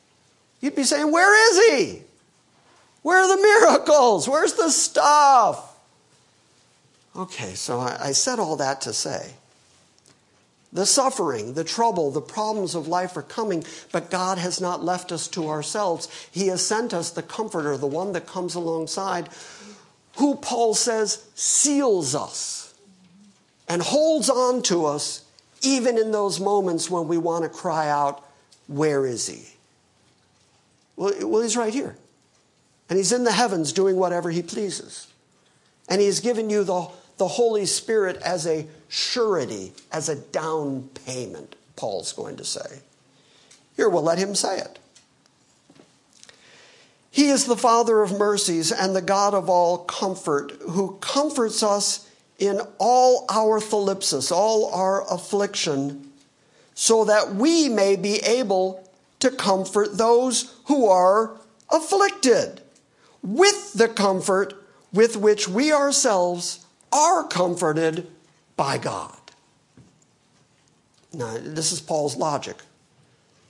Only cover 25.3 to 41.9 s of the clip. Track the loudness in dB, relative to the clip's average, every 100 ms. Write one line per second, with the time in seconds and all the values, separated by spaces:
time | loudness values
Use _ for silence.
25.3 | _ _ _ 0 0 2 0 0 0 -2
26.3 | -2 0 0 0 -2 -4 -4 -2 -2 -2
27.3 | -4 -6 -6 -4 -2 0 0 -2 -4 -14
28.3 | _ _ _ -10 -2 0 0 -2 -4 -8
29.3 | -12 -18 _ _ _ _ _ _ _ _
30.3 | _ _ _ _ _ _ -6 -4 -2 -2
31.3 | 0 0 -2 -2 -4 -6 -10 _ _ _
32.3 | _ _ _ _ _ -4 -2 0 2 2
33.3 | 2 2 0 -2 0 2 2 0 0 -2
34.3 | -4 -4 -6 -6 -8 -14 -20 -20 _ _
35.3 | _ _ _ _ _ -4 0 2 0 -2
36.3 | -2 -2 -2 0 -2 -6 -12 _ -4 -2
37.3 | 2 2 2 -2 -4 -2 0 0 -2 -4
38.3 | -4 -2 -4 -6 -16 -10 -6 -4 -2 0
39.3 | 0 -4 -8 -12 -18 -12 -8 -6 -8 -8
40.3 | -6 -4 -4 -4 -6 -10 -16 -12 -10 -10
41.3 | -14 -18 -20 _ -10 -8